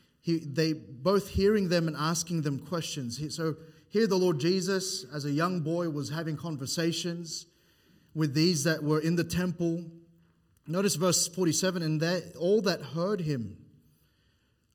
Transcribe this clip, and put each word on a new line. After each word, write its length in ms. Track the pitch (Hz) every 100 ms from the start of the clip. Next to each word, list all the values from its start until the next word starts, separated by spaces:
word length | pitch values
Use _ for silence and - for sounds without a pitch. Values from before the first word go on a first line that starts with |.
| _ _
he, 200 | - 165
they 340 | 156 131 160
both 560 | 151 - 120 147 196 190
hearing 400 | 185 196 214 190
them 180 | 175 165
and 80 | 139
asking 460 | 156 170 - 170
them 180 | 147 135
questions. 580 | - 175 147 147 123 110
He, 120 | 151
so 260 | 160 160 151 - - _
here 180 | 202 220
the 120 | 190
Lord 200 | 180 156
Jesus, 680 | 160 190 180 190 185 - 131
as 100 | 147
a 80 | 143
young 300 | 143 175 185
boy, 280 | 151 170 175
was 200 | 147 127
having 260 | 156 165 156
conversations 1080 | 170 147 131 - 165 165 180 170 165 - - _ _ _ _ _ _
with 200 | 151 156
these 320 | 131 165 165 143
that 180 | 160
were 160 | 147 156
in 160 | 160 170
the 80 |
temple. 640 | 165 170 180 160 170 170 170 - - _ _ _ _ _ -
Notice 280 | 170 196 143
verse 300 | 180 165 -
forty-seven, 520 | - 180 147 185 185
"And 200 | 160 156
that 340 | 165 180 - 123
all 240 | 175 214
that 180 | 190 160
heard 400 | 139 147 180 214
him 340 | 156 139 104 92 - - _ _ _ _ _ _ _ _ _